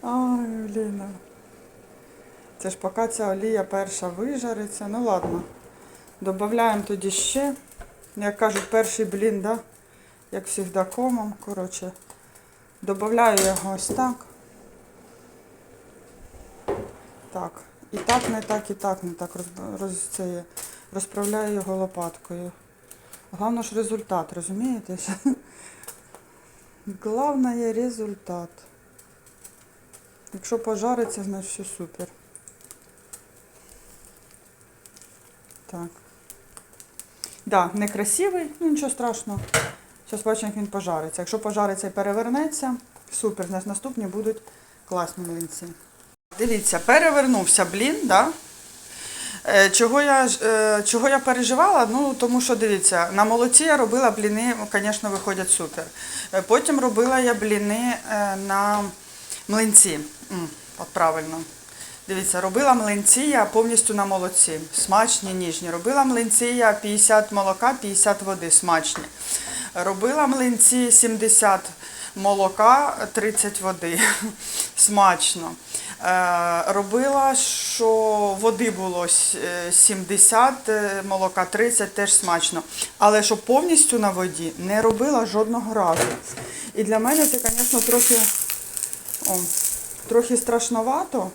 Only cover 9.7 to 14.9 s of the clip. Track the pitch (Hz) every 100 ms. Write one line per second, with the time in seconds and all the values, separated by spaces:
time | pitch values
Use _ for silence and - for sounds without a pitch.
9.7 | - _ _ - _ _ 202 190 - 185
10.7 | 185 185 - 247 247 214 202 - 196 180
11.7 | - 185 185 - - _ - _ _ _
12.7 | _ 190 196 208 233 233 202 190 190 185
13.7 | 190 - - 254 240 - - - - -
14.7 | - -